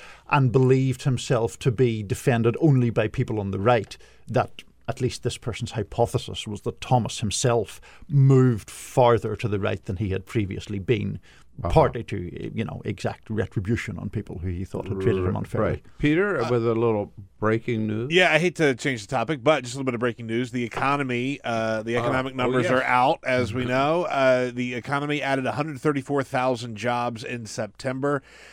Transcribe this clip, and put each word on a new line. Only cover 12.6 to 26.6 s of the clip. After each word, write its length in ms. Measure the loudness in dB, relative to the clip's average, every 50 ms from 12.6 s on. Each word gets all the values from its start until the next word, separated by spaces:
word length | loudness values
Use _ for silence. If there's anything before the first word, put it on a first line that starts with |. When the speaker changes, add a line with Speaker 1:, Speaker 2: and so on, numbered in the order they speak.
| -6
Speaker 1:
know, 180 | -6 -8 -8 -8
exact 440 | -8 -6 -6 -6 -6 -6 -8 -10 -6
retribution 680 | -4 -4 -4 -4 -4 -4 -2 0 -2 -2 -2 -6 -8 -8
on 120 | -8 -6
people 280 | -6 -8 -8 -8 -10 -8
who 100 | -6 -6
he 160 | -6 -6 -6
thought 220 | -6 -6 -6 -6
had 140 | -4 -4 0
treated 240 | 2 2 2 2 0
him 100 | 0 0
Speaker 2:
R-, 40 | -2
Speaker 1:
unfairly. 280 | -4 -4 -2 0 0 0
Speaker 2:
right. 120 | -2 -4 -6 -14 -6 -2
Peter, 420 | 0 2 2 2 2 0 0 0
Speaker 3:
Uh, 80 | 0 0
Speaker 2:
with 140 | 2 2 2
a 100 | 2 2
little 380 | 2 2 2 2 0 -2 -4 -10 -16 -20 -20 _ -2
breaking 480 | 0 2 2 0 0 -2 -2 -2 0 -2
news. 240 | -2 -2 -2 0
Speaker 3:
Yeah, 180 | 2 4 4 4
I 60 | 4 4
hate 160 | 4 2 2
to 200 | 2 2 2 2
change 240 | 2 -2 -2 -2 -4 -4
the 40 | -4
topic, 340 | -2 -2 -2 -2 -4 2
but 220 | 4 4 4 4 0
just 100 | -4 -6
a 40 | -4
little 80 | -2
bit 80 | -2 -2
of 60 | 0
breaking 280 | -2 -2 -2 -4 -6 -4
news. 240 | -2 -2 -2 -2
The 100 | -4 -4
economy, 760 | -6 -4 -4 -2 0 0 0 0 0 -2 -2 -2 -2 -2 -4 -4
uh, 400 | -4 -4 -2 0 0 0 -2 -2
the 140 | -2 -2 -2
Speaker 2:
Oh, 40 | 0
Speaker 3:
economic 320 | 0 0 0 0 -2 -2 -2
Speaker 2:
oh, 20 |
Speaker 3:
numbers 280 | -2 0 2 2 2 2
Speaker 2:
yes. 80 | 2
Speaker 3:
are 100 | 2 2 2
out, 340 | 4 4 4 4 4 2 0 -2
as 280 | 0 0 0 0 0
we 100 | -2 -4
Speaker 2:
Mm-hmm. 80 | -2 0
Speaker 3:
know. 340 | 0 2 2 2 2 0 0
Uh, 460 | 0 0 2 4 4 4 4 2 0 -2
the 200 | -4 -4 -4 -6
economy 460 | -6 -4 -4 -4 -2 -2 -2 -2 -2
added 260 | -2 0 0 0 -2
a 60 | -2
hundred 280 | -2 -4 -4 -6 -6 -2
thirty-four 420 | -2 -2 -2 -2 -2 -2 -2 -2
thousand 540 | -2 -2 -2 -2 0 0 0 -2